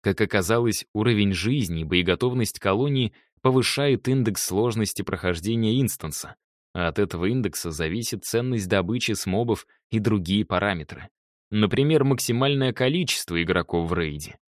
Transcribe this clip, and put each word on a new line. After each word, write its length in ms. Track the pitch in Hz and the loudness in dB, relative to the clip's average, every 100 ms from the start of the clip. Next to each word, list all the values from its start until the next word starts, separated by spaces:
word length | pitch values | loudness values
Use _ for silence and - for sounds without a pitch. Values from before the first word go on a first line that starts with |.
Как 200 | 101 95 | -2 0
оказалось, 640 | 107 104 87 117 120 101 - | 2 2 2 2 2 0 -4
уровень 400 | 104 113 107 101 | 0 2 4 2
жизни 480 | 90 101 143 92 82 | 2 0 0 -2 -4
и 40 | 78 | 0
боеготовность 720 | 90 87 87 123 123 107 - | 2 2 2 0 0 -2 -2
колонии 540 | 101 101 143 135 113 - _ _ | 0 2 2 0 -2 -4 _ _
повышает 640 | 131 131 117 - 143 123 - | 2 4 2 2 2 2 2
индекс 360 | 131 113 95 | 2 2 0
сложности 580 | - 95 120 113 104 - | -2 0 0 0 -2 -4
прохождения 800 | 98 95 92 82 95 113 110 123 | -6 -4 -2 -2 -2 0 0 2
инстанса, 540 | 123 - 78 - - - _ _ _ | 0 -2 -8 -10 -12 -18 _ _ _
а 140 | 90 85 | -4 -2
от 120 | - | 0
этого 260 | 98 85 92 | -2 -2 -2
индекса 460 | 131 104 - 85 | 0 -2 -4 -8
зависит 540 | 76 80 104 113 107 - | -4 -4 -4 -6 -8 -4
ценность 420 | 117 127 120 92 | -2 0 -2 0
добычи 460 | 98 90 123 - | 0 0 -2 -2
с 120 | 101 - | -2 -2
мобов 420 | 95 120 101 - _ _ | 0 0 -2 -4 _ _
и 80 | 110 | -2
другие 460 | 104 107 85 101 101 | 2 0 2 0 0
параметры. 640 | 90 101 90 73 - - _ _ _ _ | 0 0 -2 -8 -14 -18 _ _ _ _
Например, 520 | 107 107 123 143 156 | 0 2 2 2 4
максимальное 720 | 139 127 - 117 135 139 131 | 2 0 0 0 2 2 0
количество 680 | 110 127 170 165 - - 85 | 0 0 0 -2 -4 -2 -2
игроков 480 | 85 90 85 87 85 | 0 0 0 -2 0
в 40 | |
рейде 440 | 87 78 73 76 - _ | -2 -2 -6 -12 -16 _